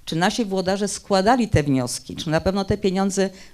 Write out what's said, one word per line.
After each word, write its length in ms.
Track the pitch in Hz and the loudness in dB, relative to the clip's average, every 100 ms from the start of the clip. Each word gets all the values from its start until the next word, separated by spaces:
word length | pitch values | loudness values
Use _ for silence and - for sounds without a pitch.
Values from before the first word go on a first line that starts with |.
| - | -6
czy 100 | 160 | 0
nasi 300 | 185 214 208 | 0 0 -2
włodarze 420 | 190 180 196 202 | -2 -2 -2 -4
składali 600 | - - 196 190 254 226 | -6 0 2 4 4 4
te 160 | - | 2
wnioski, 520 | 143 131 123 - - - | 2 0 0 -6 -10 -8
czy 140 | 160 | -2
na 120 | 156 | 0
pewno 240 | 190 196 196 | 0 -2 -2
te 120 | 208 | 0
pieniądze 520 | 202 185 196 190 190 190 - | 0 0 0 0 -2 -4 -18